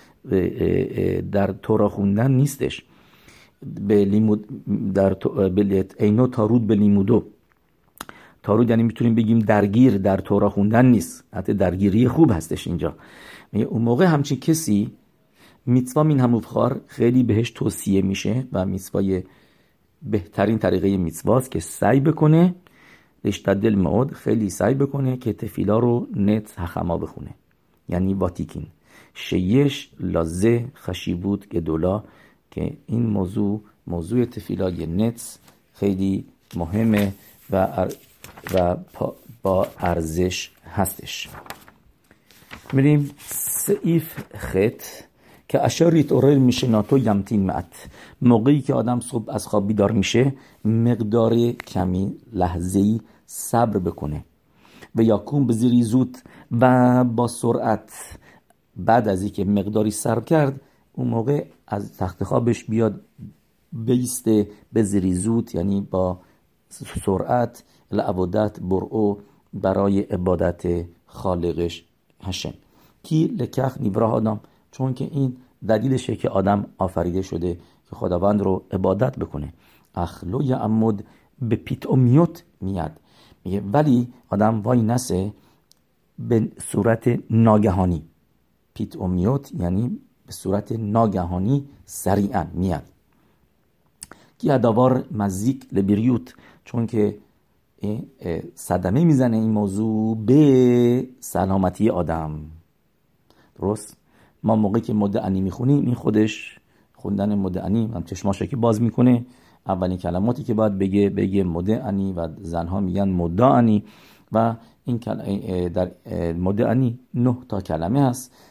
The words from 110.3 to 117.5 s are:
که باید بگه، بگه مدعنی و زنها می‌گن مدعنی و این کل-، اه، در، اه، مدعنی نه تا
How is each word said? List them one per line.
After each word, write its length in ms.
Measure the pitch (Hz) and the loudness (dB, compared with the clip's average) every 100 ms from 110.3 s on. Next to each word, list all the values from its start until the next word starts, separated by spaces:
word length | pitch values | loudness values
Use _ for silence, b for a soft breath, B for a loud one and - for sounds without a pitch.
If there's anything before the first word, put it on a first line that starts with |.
| 120 | -2
که 100 | 117 | -4
باید 240 | 110 110 98 | 0 0 0
بگه، 320 | 98 98 101 | 0 2 2
بگه 340 | 98 98 98 | 2 0 0
مدعنی 720 | 90 82 90 113 135 101 98 | 0 -2 -2 -2 -2 -4 -4
و 160 | 90 82 78 | -4 -8 -8
زنها 380 | 92 85 85 95 | -8 -6 -4 -4
می‌گن 300 | 95 90 98 | -4 -2 -2
مدعنی 760 | 90 85 87 127 135 117 107 B B B B B | 0 -2 2 4 4 4 2 B B B B B
و 240 | 107 117 113 b b - | 0 0 -2 b b -8
این 140 | 120 | -6
کل-، 220 | 107 107 - | -6 -8 -4
اه، 440 | 98 - 92 90 | -6 -4 -4 -2
در، 220 | 87 92 - - | -2 -4 -6 -10
اه، 280 | 90 85 | -6 -4
مدعنی 640 | 85 92 101 113 117 131 120 _ | -2 -2 0 0 0 0 -4 _
نه 240 | - 123 123 | -2 0 -2
تا 120 | - | -6